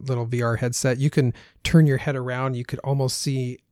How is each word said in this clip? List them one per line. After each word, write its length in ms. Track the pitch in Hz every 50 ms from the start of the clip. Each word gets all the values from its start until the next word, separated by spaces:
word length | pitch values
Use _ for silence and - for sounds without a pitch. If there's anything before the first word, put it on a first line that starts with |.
little 260 | - 135 131 120 117
V 160 | 117 123 120 120
R 140 | 117 117
headset, 420 | 110 131 120 123 - - 135 123 123
you 120 | 139 151
can 220 | - 156 135 123 117 - - - _ _ -
turn 240 | - - 165 156
your 120 | 147 135 131
head 180 | - 156 139
around. 400 | 131 123 123 123 127 131 135 131
You 80 | 123 123
could 160 | - - 127
almost 380 | - 135 139 139 131 127 - -
see 400 | - 147 135 131 127 123 127 - _ _